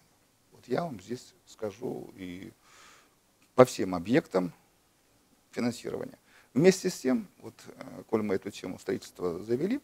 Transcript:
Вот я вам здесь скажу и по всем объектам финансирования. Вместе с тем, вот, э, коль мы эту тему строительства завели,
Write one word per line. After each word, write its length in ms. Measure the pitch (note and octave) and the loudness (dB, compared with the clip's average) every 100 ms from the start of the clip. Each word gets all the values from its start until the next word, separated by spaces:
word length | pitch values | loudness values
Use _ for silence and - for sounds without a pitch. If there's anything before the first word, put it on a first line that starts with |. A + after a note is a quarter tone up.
| _ _ _ _ _ | _ _ _ _ _
Вот 160 | - A#2+ | -20 -4
я 160 | C3+ | -2
вам 160 | E3+ G#2 | -2 -8
здесь 340 | G2 B2 - _ - | -10 -12 -12 _ -20
скажу 640 | - G#2+ F#2+ - - - - | -10 -10 -8 -8 -8 -12 -14
и 340 | F2+ F2+ F#2+ - - - - - _ _ _ _ _ - | -12 -12 -14 -18 -20 -20 -20 -20 _ _ _ _ _ 8
по 80 | |
всем 320 | B2+ - F#2+ F2+ | 8 6 -4 -4
объектам 560 | F#2 C#3+ - F#2 F#2 - _ _ _ _ _ _ _ _ _ | 2 2 2 -2 -2 -6 _ _ _ _ _ _ _ _ _
финансирования. 680 | - A#2+ A2+ - - - - _ - _ | -4 -4 -4 -8 -8 -8 -12 _ -20 _
Вместе 360 | B2 F3+ F#3 F#3 | 6 6 6 -2
с 100 | - | -2
тем, 280 | - A#3+ F#3 - | 0 0 -2 -16
вот, 120 | A2 - - | -20 -18 -20
э, 360 | - G#2 G2 - | -16 -16 -14 -2
коль 120 | A2 | 0
мы 140 | G#2+ F#2+ | 2 -2
эту 160 | G2+ | -2
тему 260 | - F#2 F#2 | -10 -10 -8
строительства 600 | - G#2+ - - F2+ E2+ | -4 -4 -6 -6 -4 -4
завели, 400 | G#2+ B2 F#3+ C#4+ | -2 -2 0 -4